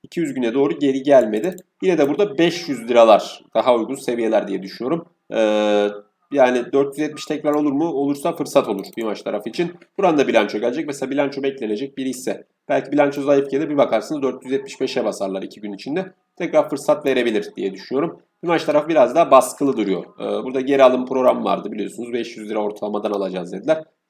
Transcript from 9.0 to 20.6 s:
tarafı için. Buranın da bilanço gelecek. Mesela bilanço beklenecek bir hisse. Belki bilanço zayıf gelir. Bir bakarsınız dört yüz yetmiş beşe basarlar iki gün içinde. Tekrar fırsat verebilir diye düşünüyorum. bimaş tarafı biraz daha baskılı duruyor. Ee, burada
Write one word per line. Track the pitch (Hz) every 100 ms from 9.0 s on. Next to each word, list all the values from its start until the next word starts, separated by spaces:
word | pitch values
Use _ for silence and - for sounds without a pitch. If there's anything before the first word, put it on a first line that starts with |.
| 113 98
tarafı | 101 101 117
için. | - 175 - _ -
Buranın | 190 151
da | 120
bilanço | 113 104 107
gelecek. | 120 139 147
Mesela | 139 131
bilanço | 139 139 135
beklenecek | 135 135 107 107 139 135
bir | 131
hisse. | 127 117 90 - _ -
Belki | 135 131
bilanço | 143 143 143
zayıf | 139 139 139
gelir. | 135 151
Bir | 143
bakarsınız | 127 139 - 151
dört | 135 123
yüz | 131
yetmiş | 135 139 -
beşe | 131 127 113
basarlar | 95 98 95
iki | - 110
gün | 104
içinde. | 98 135 165 185 - _ -
Tekrar | 165 156 147
fırsat | 143 - 147 139
verebilir | 127 117 104 - -
diye | 95
düşünüyorum. | 95 - 131 165 - _ _
bimaş | 170 165
tarafı | - 151 151
biraz | 156 120 135
daha | 151
baskılı | 131 123 - 143 117
duruyor. | 98 90 - -
Ee, | 110 104
burada | 123 131